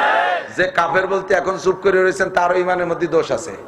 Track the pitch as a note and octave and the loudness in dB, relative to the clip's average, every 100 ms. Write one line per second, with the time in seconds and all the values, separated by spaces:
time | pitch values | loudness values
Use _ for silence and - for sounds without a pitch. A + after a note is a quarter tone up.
0 | - - - E3+ - B2 F#3 F3 E3 F#3 | 0 2 0 -2 -6 -2 0 0 0 0
1 | F#3 G3 F#3+ F#3 F3+ F3+ F3 F#3 G3 F#3 | 0 -2 0 0 0 -2 -2 0 2 4
2 | F#3 F#3 F#3 F3+ F3 F#3 F3+ F3+ F3 D#3+ | 2 2 0 2 2 2 2 0 -2 -2
3 | E3 D#3+ - A#2+ - F#2+ | 0 0 0 -4 -4 -12